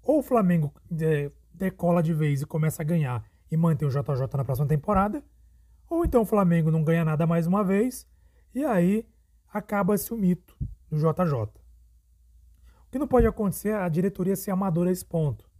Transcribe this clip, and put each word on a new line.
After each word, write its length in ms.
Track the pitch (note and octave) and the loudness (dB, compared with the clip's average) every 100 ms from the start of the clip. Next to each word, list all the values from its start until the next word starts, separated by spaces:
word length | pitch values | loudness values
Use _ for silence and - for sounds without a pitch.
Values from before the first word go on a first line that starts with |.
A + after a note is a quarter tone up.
Ou 200 | - D4+ | 2 0
o 20 | |
Flamengo, 500 | B3+ A#3+ F#3+ F3 D3+ - - E3 | 2 2 4 2 0 -6 -10 -4
é, 300 | D#3+ D3+ C#3+ - _ | 0 0 -2 -10 _
decola 500 | - F#3+ F#3 E3 F3 | -6 -6 -2 0 2
de 120 | E3 | 2
vez 260 | D#3+ D3+ C#3+ | 0 0 -2
e 60 | D3 | -4
começa 360 | D#3+ D#3 - | -2 -2 -2
a 20 | |
ganhar 440 | D#3 E3+ C#3+ B2 - _ _ | -2 0 0 -4 -8 _ _
e 60 | D#3+ | 0
mantém 300 | E3 D3+ D3 | 0 0 0
o 40 | |
J 260 | C3+ C3+ C3+ | -2 -2 -4
J 200 | C3 C#3 | -2 -4
na 80 | |
próxima 220 | B2+ B2+ C#3+ | -4 -2 0
temporada, 560 | D3+ - G3+ G3+ C#4+ - _ _ _ _ _ _ | -2 2 2 2 -2 -12 _ _ _ _ _ _
ou 140 | E4 | -2
então 180 | E4+ B3 | 2 2
o 40 | A3 | 2
Flamengo 440 | G#3+ F#3+ E3+ D#3+ | 2 4 4 2
não 140 | D#3+ | 0
ganha 200 | D#3 E3 | 2 0
nada 220 | D#3+ D#3 E3 | 0 0 2
mais 200 | E3+ E3+ | 2 2
uma 160 | F#3+ | 0
vez 440 | G3 G3 B3 B3 - _ _ _ _ | 2 0 0 -4 -18 _ _ _ _
e 100 | B3 | -6
aí 420 | D4 G3+ F3 G#3+ A3 _ _ _ _ | -2 2 2 2 -4 _ _ _ _
acaba-se 640 | G#3+ - G#3 G3 G#3 - | -10 -4 -2 0 0 -2
o 20 | A#3 | -2
mito 400 | F#3+ F3+ _ _ - - _ | 0 0 _ _ -10 -10 _
do 100 | D3+ | 0
J 280 | D#3+ D#3 F3+ | 0 2 0
J. 340 | C#3 G#2+ - - - _ _ _ _ _ _ - _ - _ _ | 0 -4 -8 -20 -20 _ _ _ _ _ _ -20 _ -20 _ _
O 40 | |
que 80 | C4 | -6
não 100 | C#4+ | 0
pode 180 | B3+ A#3 | 4 2
acontecer 440 | G#3 G3+ - G#3 | 2 -2 -2 -4
é 40 | |
a 140 | G#3+ F3+ | -2 -2
diretoria 480 | D#3+ F#3 G3 F#3 F#3+ | 0 -2 -2 -2 -2
ser 140 | G3 | -2
amadora 380 | F#3 G3 E3+ F3 | -2 0 0 0
a 40 | |
esse 120 | F3+ | -2
ponto. 460 | - E3+ D3+ A2+ - _ | -4 -2 -2 -4 -12 _